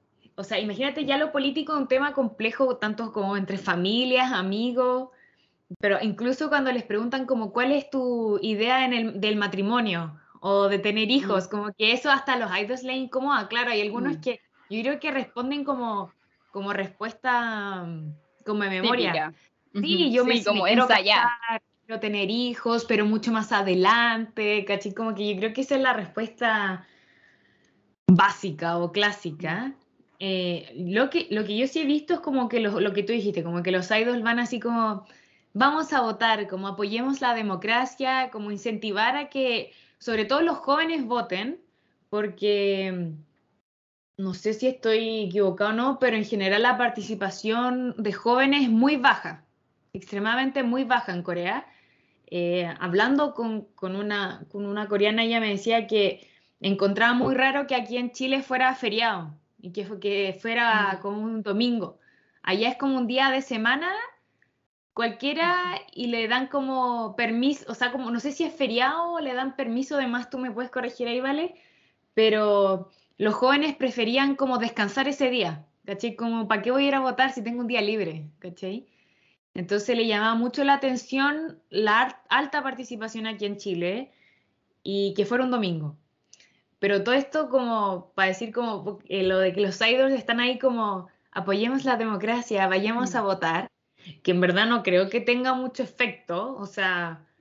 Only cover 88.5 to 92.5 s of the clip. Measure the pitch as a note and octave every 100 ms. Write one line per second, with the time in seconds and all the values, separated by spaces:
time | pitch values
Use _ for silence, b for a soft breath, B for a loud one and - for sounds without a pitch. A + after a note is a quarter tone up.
88.5 | A#3 A#3 G3 F#3 G3 - G3 F#3+ F#3+ F#3+
89.5 | F#3+ G3 F#3 A3+ B3+ C4+ C4 A3+ A#3 B3
90.5 | B3+ C4 A#3 G#3+ F#3+ F3 b b G3 F3+
91.5 | G3+ A#3 C4+ C4 A#3 A3 G3+ G#3+ A#3+ A#3